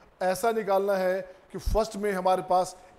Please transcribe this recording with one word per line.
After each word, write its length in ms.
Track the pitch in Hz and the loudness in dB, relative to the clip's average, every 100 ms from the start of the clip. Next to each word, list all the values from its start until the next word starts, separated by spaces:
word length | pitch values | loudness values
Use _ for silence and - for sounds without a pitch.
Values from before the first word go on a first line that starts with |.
| - _ | -20 _
ऐसा 300 | 185 185 233 | -2 0 0
निकालना 420 | 220 196 196 202 | 0 0 0 2
है 500 | 190 185 190 185 - _ | 0 0 -2 -6 -18 _
कि 80 | 185 | -8
फर्स्ट 360 | - 202 220 202 | 0 0 0 -2
में 160 | 208 | -4
हमारे 300 | 190 185 185 | 0 2 0
पास 360 | - 180 180 - - | 2 2 2 -6 -20